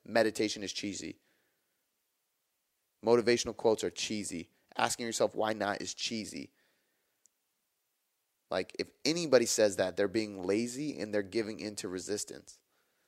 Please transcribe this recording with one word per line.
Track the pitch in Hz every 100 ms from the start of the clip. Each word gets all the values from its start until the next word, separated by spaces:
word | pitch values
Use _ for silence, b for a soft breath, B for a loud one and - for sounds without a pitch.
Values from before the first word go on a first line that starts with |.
| -
meditation | 113 110 107 107 107
is | 95
cheesy, | - 104 87 80 - _ _ _ _ _ _ _ _ _ _ _ _ _ _ _ _ _ _
motivational | 107 120 110 120 120 104
quotes | 117 107
are | 92
cheesy, | - - 110 92 82 90 _ _ -
asking | 117 - 117
yourself | - 110 -
why | 110
not | 110 101 98
is | 92 -
cheesy. | - 113 90 76 - _ _ _ _ _ _ _ _ _ _ _ _ _ _ _ _ _ _ _ _
Like, | 90 - -
if | - _
anybody | 143 170 160 127 117
says | - 107 95
that, | 92 92
they're | 101
being | 110 107 95 90
lazy | 107 120 127 151 -
and | 107
they're | 104
giving | 95 107 107 95
in | 104 101
to | 98
resistance. | 92 85 104 - - - - _ _ _ _